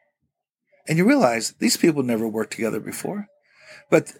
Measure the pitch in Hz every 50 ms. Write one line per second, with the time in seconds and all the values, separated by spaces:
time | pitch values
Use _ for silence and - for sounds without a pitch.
0 | _ _ _ _ _ _ _ _ _ _ _ _ _ _ _ _ _ - 160 160
1 | 180 220 285 285 233 123 117 113 110 - - - - 226 - - - 175 151 143
2 | 131 123 117 110 113 113 107 110 107 - - - 113 110 104 110 98 101 98 -
3 | - - 175 208 208 - _ _ _ _ _ _ _ - - - - - 170 156
4 | 139 - - -